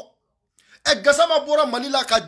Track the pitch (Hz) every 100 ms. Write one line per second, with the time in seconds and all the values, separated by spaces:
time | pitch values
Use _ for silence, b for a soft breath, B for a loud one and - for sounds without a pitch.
0 | - _ _ _ _ _ b b 294 285
1 | 277 285 330 311 294 302 277 240 269 269
2 | 254 226